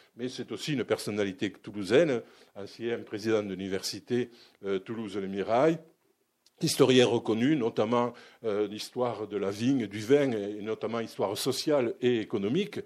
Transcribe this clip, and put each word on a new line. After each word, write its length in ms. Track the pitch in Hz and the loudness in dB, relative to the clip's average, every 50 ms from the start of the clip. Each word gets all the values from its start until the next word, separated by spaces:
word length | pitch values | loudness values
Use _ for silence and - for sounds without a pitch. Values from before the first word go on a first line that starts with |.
| - _ _ | -20 _ _
Mais 120 | - 120 127 | -10 -8 -8
c'est 240 | 123 - 117 - 117 | -8 -8 -10 -10 -8
aussi 220 | 101 - - 151 | -8 -4 -4 -2
une 100 | 123 104 | -2 0
personnalité 400 | - 107 - - - 107 104 104 98 92 - 117 101 | 0 0 -2 -2 -4 -2 -2 -2 -2 -2 -4 -4 -6
toulousaine, 720 | - - _ - 98 104 98 90 110 143 175 156 131 117 113 - - - - _ _ | -6 -8 _ -12 -10 -8 -4 4 4 6 6 6 2 -4 -6 -10 -18 -20 -20 _ _
ancien 440 | 101 98 101 - - 113 117 117 107 | -16 -16 -16 -14 -8 -6 -6 -6 -6
président 440 | - - - 107 101 110 110 107 104 | -6 -10 -10 -6 0 2 2 2 0
de 60 | 101 | -2
l'université, 800 | 95 90 95 98 95 92 - - - 104 - - 123 120 120 117 - - - - _ _ - | -6 -6 -6 -4 -4 -4 -4 -6 -8 -8 -6 -2 -2 -2 -2 -4 -8 -18 -20 -20 _ _ -4
euh, 140 | 98 98 95 | -2 -2 -2
Toulouse-le-Mirail, 1000 | 95 - - 113 113 104 92 104 95 95 98 101 95 98 110 120 143 160 170 165 - - _ _ _ _ _ _ _ _ _ _ _ _ _ _ | -2 -6 -8 -8 -8 -6 -6 -6 -6 -4 -4 -4 -2 0 2 4 4 4 2 0 -6 -14 _ _ _ _ _ _ _ _ _ _ _ _ _ _
historien 460 | - 151 - - 143 120 131 127 123 | -2 -2 4 6 6 8 8 8 6
reconnu, 500 | 107 113 117 107 - 110 110 120 139 160 | 6 4 2 0 0 0 2 2 2 2
notamment, 560 | 151 110 117 113 - 107 107 120 120 120 120 113 - - - - _ - | 2 0 -2 0 0 0 2 2 2 0 0 -4 -8 -18 -20 -20 _ -4
euh, 240 | 113 101 104 104 101 | -2 0 0 0 -2
l'histoire 580 | 107 110 - - - 127 123 120 113 101 107 | -2 -8 -10 -10 -4 -4 -2 -2 -2 -4 -8
de 100 | 98 101 | -6 -4
la 140 | 101 98 98 | -2 -2 -2
vigne, 380 | 101 104 117 127 143 131 113 98 | -2 -2 0 0 2 2 0 -2
du 100 | 98 104 | -4 -8
vin, 320 | 104 107 139 143 143 139 | 2 4 4 6 6 4
et 300 | 117 107 101 104 104 107 | 0 -2 -2 -4 -6 -6
notamment 400 | 101 110 110 - - 120 113 117 | -6 -6 -6 -4 -4 -4 -4 -4
histoire 360 | 113 104 - - 117 98 107 | -6 -6 -4 -2 -2 -2 0
sociale 580 | 104 - 139 123 - - 156 147 143 123 113 - - | -2 -2 -2 -2 -2 0 2 2 2 2 0 -2 0
et 200 | - 123 123 113 | 2 2 2 2
économique, 580 | 104 - - 107 98 104 123 180 208 165 - - - | 0 -2 -2 -2 0 0 0 0 -2 -2 -6 -10 -10